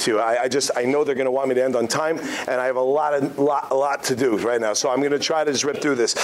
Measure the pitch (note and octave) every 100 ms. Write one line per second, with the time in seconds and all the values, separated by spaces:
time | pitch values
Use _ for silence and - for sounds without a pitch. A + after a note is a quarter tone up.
0 | - G#2+ A2+ A#2+ C3 C#3 - B2 B2 C#3+
1 | C#3+ C3 C3 C3 C3+ B2+ C3 B2 A#2 C#3+
2 | D#3 E3 - - - B2+ B2+ B2+ B2+ C#3+
3 | D3+ C#3+ C3+ C#3 C#3+ C#3+ - C3+ C#3+ -
4 | - B2 C3 G#2 G#2+ A#2+ A2 G#2 C#3+ B2+
5 | C#3+ C#3+ - D#3+ D3+ B2+ C#3 C3+ D3 B2+
6 | A2 -